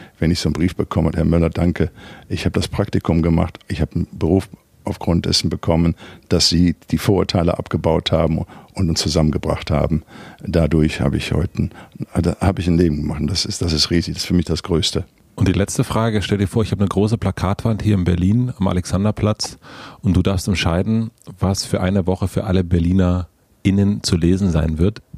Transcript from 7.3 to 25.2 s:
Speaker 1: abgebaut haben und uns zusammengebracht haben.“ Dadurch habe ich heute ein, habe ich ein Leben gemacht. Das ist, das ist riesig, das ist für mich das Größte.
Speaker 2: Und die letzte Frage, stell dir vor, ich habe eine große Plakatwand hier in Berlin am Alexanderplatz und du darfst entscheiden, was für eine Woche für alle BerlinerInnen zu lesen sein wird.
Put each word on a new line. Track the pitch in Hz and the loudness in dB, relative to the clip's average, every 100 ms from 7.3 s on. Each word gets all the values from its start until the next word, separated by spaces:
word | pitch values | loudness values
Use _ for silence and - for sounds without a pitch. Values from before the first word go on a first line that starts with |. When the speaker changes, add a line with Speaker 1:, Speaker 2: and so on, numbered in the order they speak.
| 92 85 - | 0 0 0
Speaker 1:
abgebaut | - 87 80 80 - | -4 -2 0 0 0
haben | 80 80 80 - - - | 0 2 0 -4 -12 -16
und | - 90 | -4 -2
uns | - | 0
zusammengebracht | - 82 78 92 78 78 - | 0 2 2 0 -2 -4 -2
haben.“ | 73 73 78 - - - - | 0 0 -2 -4 -20 -20 -14
Dadurch | - 90 78 80 78 - | -2 0 4 4 2 2
habe | 65 - | -2 -2
ich | - | -2
heute | - - - | -2 -2 -2
ein, | - - - - - - 85 - | -4 -4 -20 -14 -6 -2 -2 0
habe | 90 98 | 0 0
ich | 90 | 0
ein | 85 | 4
Leben | 87 73 | 2 2
gemacht. | 73 71 73 | -4 -2 -2
Das | - - | -2 -4
ist, | - | -4
das | 87 | -2
ist | 78 - | 0 2
riesig, | 85 82 | 0 0
das | 85 | -6
ist | - | 0
für | |
mich | 90 85 | 0 2
das | 78 | -2
Größte. | - 80 - - - _ _ - | 0 -2 0 -4 -8 _ _ -2
Speaker 2:
Und | 101 | 0
die | |
letzte | 90 101 - | 2 -2 -2
Frage, | 123 110 113 107 | -2 0 0 0
stell | - 101 | 0 0
dir | 98 | 0
vor, | 117 | 0
ich | 107 | -2
habe | 98 | 0
eine | 98 | 0
große | - 107 110 | 2 0 0
Plakatwand | 98 - 90 101 113 107 | -2 -2 -2 0 -2 0
hier | 101 | 0
in | 98 | 2
Berlin | 90 90 90 117 123 - | 2 2 2 2 0 -2
am | 92 | -2
Alexanderplatz | 90 - 92 104 - 107 107 - - - - - - | -2 -2 -2 0 0 -2 -2 -6 -12 -20 -20 -20 -6
und | 101 | 0
du | 90 | 2
darfst | 90 95 - | 2 0 0
entscheiden, | 90 87 85 98 113 113 _ - 95 | 0 0 0 0 0 -2 _ -20 -4
was | 92 98 | -2 -2
für | - 95 | -2 -2
eine | 90 101 90 | 0 0 0
Woche | 92 95 | -2 -2
für | - | -4
alle | - 92 | 0 0
BerlinerInnen | 87 87 85 95 90 90 87 _ _ _ 101 98 98 104 | 2 2 2 2 2 0 -4 _ _ _ 0 2 2 0
zu | - 90 | 0 2
lesen | 85 92 98 | 2 2 2
sein | 80 80 78 | 2 0 2
wird. | 92 107 _ - | 0 0 _ -16